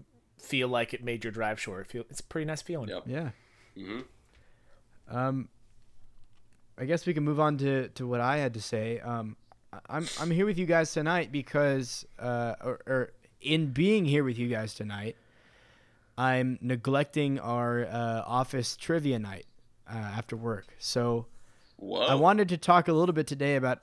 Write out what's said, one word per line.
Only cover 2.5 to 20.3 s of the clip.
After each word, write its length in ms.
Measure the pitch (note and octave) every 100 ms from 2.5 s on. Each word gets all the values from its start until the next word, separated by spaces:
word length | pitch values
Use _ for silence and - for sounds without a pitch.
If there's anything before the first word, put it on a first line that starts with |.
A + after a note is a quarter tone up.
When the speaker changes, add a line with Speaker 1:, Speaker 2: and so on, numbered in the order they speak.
| D3+
Speaker 1:
feeling. 280 | - E3 A2
Speaker 2:
Yep. 120 | F#2 -
Speaker 3:
Yeah. 240 | C3+ D#3+ - _ _ _ -
Speaker 2:
Mm-hmm. 240 | F#2+ A2 B2+ - _ _ - - - - _ - - A#2+
Speaker 3:
Um, 320 | C3 C3+ A#2+ - - - - - - - - - - - - -
I 80 |
guess 220 | B2+ E3 -
we 80 |
can 100 | D#3
move 160 | D3 D3+
on 160 | D3+ D3
to, 300 | C#3 C3+ B2
to 180 | - B2+
what 140 | B2
I 160 | A#2+ D3
had 160 | C3+
to 60 | A2+
say. 400 | - A2+ A2 A#2
Um, 360 | A#2 A#2 A2 G#2+ - - -
I, 60 | - -
I'm, 180 | D3 E3 -
I'm 100 | E3
here 140 | E3+ G#3
with 120 | F3+
you 80 | F3
guys 260 | E3 D#3
tonight 400 | - D3+ F3 C3+
because, 720 | C#3+ B2+ D3 C#3+ C3+ B2 - - -
uh, 360 | B2 A#2+ A#2 -
or, 180 | B2+ B2+ -
or 260 | C3 - - _ _
in 320 | C#3 D#3+ D#3
being 320 | B2+ F3+ G#3+
here 200 | E3 D3
with 140 | C3+ A#2
you 100 | A#2+
guys 260 | A2+ G#2+
tonight, 420 | - G#2+ G2+ G#2+ A2+ _ _ _ - - - _ _ _ -
I'm 400 | B2+ B2+ B2+ B2+
neglecting 800 | B2 B2+ B2 C#3 D3 D#3 C#3+ C#3
our, 480 | A2+ A#2+ A#2+ A#2+ A#2+
uh, 360 | A#2 A#2 A2+ -
office 500 | A#2+ C3 C3+ A#2 -
trivia 420 | - E3 D3 B2
night, 280 | G#2 F#2+ - - - _ -
uh, 40 | A2+
after 400 | G#2+ G2+ A2+